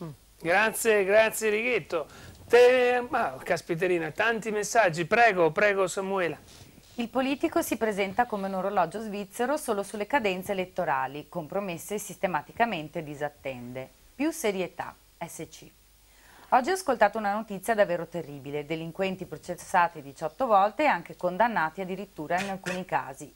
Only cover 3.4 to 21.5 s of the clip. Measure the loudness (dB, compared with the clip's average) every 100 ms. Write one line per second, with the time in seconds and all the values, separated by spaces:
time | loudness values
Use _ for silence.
3.4 | -2 -2 -2 -2 0 0 -2 -2 0 0
4.4 | -2 -4 2 2 4 0 2 6 6 6
5.4 | 2 4 2 4 0 0 -2 -2 -2 -4
6.4 | -14 -20 -20 -20 -16 -8 -4 -2 -2 -2
7.4 | 0 -2 -2 -2 -2 0 -2 0 -2 -2
8.4 | -4 -4 -2 0 0 -2 -8 -8 -10 -4
9.4 | -2 -2 -2 -4 -4 -8 -2 0 0 -2
10.4 | -4 -4 -4 -4 -2 0 -2 -8 -10 -10
11.4 | -6 -4 -4 -8 -8 -8 -8 -4 -2 -2
12.4 | -6 -2 0 0 -6 -8 -8 -6 -8 -6
13.4 | -10 -10 -10 -12 -12 _ -20 -4 -4 0
14.4 | -2 -2 -4 -6 -12 -12 _ _ -12 -12
15.4 | -14 -14 -20 _ _ _ _ _ -20 -20
16.4 | 2 2 4 -2 0 4 2 2 -2 -2
17.4 | -4 -6 -2 2 2 2 -4 -8 -10 -12
18.4 | -8 -8 -4 -6 -6 -4 -4 -4 -10 -12
19.4 | -10 -12 0 2 2 0 -16 -8 -8 -4
20.4 | 2 4 4 2 0 0 -4 -4 -4 2
21.4 | 2